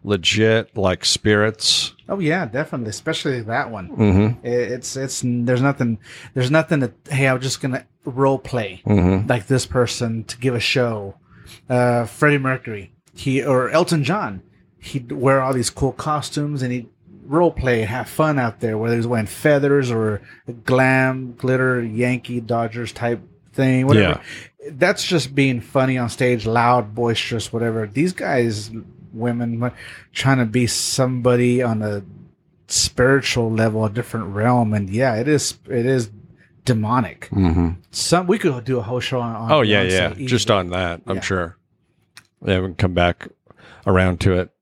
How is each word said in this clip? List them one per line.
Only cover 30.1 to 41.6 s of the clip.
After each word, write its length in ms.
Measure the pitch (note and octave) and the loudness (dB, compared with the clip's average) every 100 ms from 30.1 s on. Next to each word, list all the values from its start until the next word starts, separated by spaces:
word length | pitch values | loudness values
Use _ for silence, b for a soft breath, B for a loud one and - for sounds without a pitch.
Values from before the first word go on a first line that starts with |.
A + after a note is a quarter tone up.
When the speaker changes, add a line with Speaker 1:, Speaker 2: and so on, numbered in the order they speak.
Speaker 2:
trying 260 | - C3 C3+ | -2 0 2
to 60 | A#2 | 2
be 200 | B2 A#2+ | 0 0
somebody 960 | - - - B2+ B2+ A#2+ B2 B2 B2 | -2 -4 -2 -2 0 2 2 2 2
on 200 | A#2+ A2 | 0 -2
a 200 | G#2+ G#2 F#2+ - - _ _ _ _ | -2 -6 -10 -20 -20 _ _ _ _
spiritual 840 | - - - B2+ C#3 - B2+ A2+ | -2 -2 2 4 4 2 -2 0
level, 320 | A2 A2+ A2 | 2 0 2
a 60 | A2 | -2
different 440 | G#2+ A#2+ A#2 F#2+ | -2 -6 -8 -6
realm, 400 | G2+ A#2 B2 A2 | 0 2 4 2
and 160 | G#2+ G2 | 0 0
yeah, 240 | G#2+ C3 A#2 | 0 0 0
it 120 | B2+ | 2
is, 300 | D3 - - - | 2 0 -8 -4
it 180 | B2 B2 | -2 2
is 240 | C3 G#2+ G#2 - b b _ | 0 -2 -10 -20 b b _
demonic. 640 | - A2 G#2 B2 F#2+ - - | -2 0 2 0 0 -8 -6
Speaker 1:
Mm-hmm. 400 | G2+ F2+ E2+ E2+ F2 _ | 2 4 4 2 -2 _
Speaker 2:
Some, 340 | - - E3+ F3+ | -8 0 2 2
we 120 | G#3+ | 0
could 260 | E3 B2+ | 0 -2
do 140 | A2+ B2+ | -4 -4
a 40 | |
whole 180 | G#2 B2 | -4 -6
show 200 | - B2+ | -4 -4
on, 160 | A#2 A2+ | -4 -6
on 160 | A2+ | 2
Speaker 1:
Oh, 80 | D3+ | 4
yeah, 220 | A2 G#2 | 4 4
Speaker 2:
Beyonce 60 | F#2 | 4
Speaker 1:
yeah, 200 | F#2 F2 | 2 0
Speaker 2:
easily. 140 | - B2+ | -4 0
Speaker 1:
just 240 | B2 - | 0 2
on 200 | G#2 F2 | 2 0
that, 320 | F2+ F2+ E2+ - | -4 -4 -6 -6
I'm 100 | F#2+ | -6
Speaker 2:
Yeah. 60 | |
Speaker 1:
sure. 340 | - F#2+ E2+ - | -2 -4 -4 -10